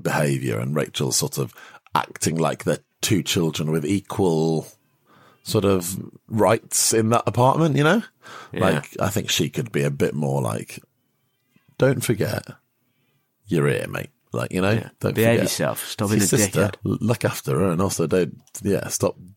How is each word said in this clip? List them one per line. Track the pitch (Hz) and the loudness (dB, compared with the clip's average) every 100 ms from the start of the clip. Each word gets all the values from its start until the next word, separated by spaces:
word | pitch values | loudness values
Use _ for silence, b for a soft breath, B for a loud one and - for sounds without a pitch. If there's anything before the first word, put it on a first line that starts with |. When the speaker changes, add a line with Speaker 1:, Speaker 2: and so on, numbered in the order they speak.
Speaker 1:
behaviour, | 80 80 73 67 64 55 | -4 0 0 0 -2 -2
and | 64 76 | -2 -2
Rachel's | 62 - 69 - | -4 -2 -2 0
sort | 71 - | -2 -4
of | 62 B B B _ | -6 B B B _
acting | - - - 92 80 | -4 -4 -4 -4 0
like | 76 65 | 0 -2
they're | 85 73 - _ | -2 -4 -6 _
two | - 98 | 0 0
children | - 98 80 76 78 | 0 0 0 -2 -2
with | 80 73 | -2 0
equal | 101 - - 92 80 80 80 - - _ _ _ b b b | -2 -2 0 2 2 2 0 -4 -14 _ _ _ b b b
sort | - 110 98 | -2 0 2
of | 95 87 95 - - _ | 2 0 -8 -10 -18 _
rights | 110 98 113 - - - | 2 4 2 0 -2 2
in | 113 110 | 2 4
that | 117 113 | 2 2
apartment, | 113 127 139 165 139 | 2 4 4 2 4
you | |
know? | 147 214 - _ B B B | 4 2 0 _ B B B
Speaker 2:
Yeah. | 90 | 0
Speaker 1:
Like, | 92 76 - - | 2 2 -4 -4
I | 92 | -2
think | 101 - | -2 -2
she | - 76 | 0 0
could | - 62 | -2 -4
be | 76 | -2
a | 69 | -2
bit | 69 87 73 | 0 -2 0
more | 71 69 | -2 -2
like, | 60 55 - - - _ _ _ _ _ _ _ _ - | -2 -4 -8 -16 -20 _ _ _ _ _ _ _ _ 0
"Don't | 135 117 | 0 2
forget | - 98 76 - - - _ _ _ _ _ _ _ _ - | 0 0 -2 -4 -8 -18 _ _ _ _ _ _ _ _ -2
your | 82 71 | 2 2
ear, | 52 50 | 0 -2
mate." | 50 50 _ _ | -8 -10 _ _
Like, | 58 60 | -6 -2
you | 92 | 0
know, | 95 | 2
Speaker 2:
Yeah. | 120 - - | 0 -2 -6
Speaker 1:
don't | 104 | -2
Speaker 2:
Behave | 104 113 | 2 2
Speaker 1:
forget. | 117 | 4
Speaker 2:
yourself. | 90 - 73 55 - | 0 0 -2 -2 -8
Stop | - 101 | -6 0
Speaker 1:
It's | |
Speaker 2:
being | 107 | 2
Speaker 1:
your | 98 | 2
Speaker 2:
a | |
Speaker 1:
sister. | 101 101 - | 2 2 2
Speaker 2:
dickhead. | 101 - 101 | 0 0 -4
Speaker 1:
L-, | 101 | -2
look | 104 120 | 0 0
after | - - - 67 | -2 -4 -2 0
her, | 95 | 2
and | 82 | 2
also | 98 - 80 | 0 0 0
don't, | 92 85 - _ - | 2 0 -4 _ -8
yeah, | 98 95 - | -2 -2 -2
stop | - 98 - 90 | -2 -2 -2 -14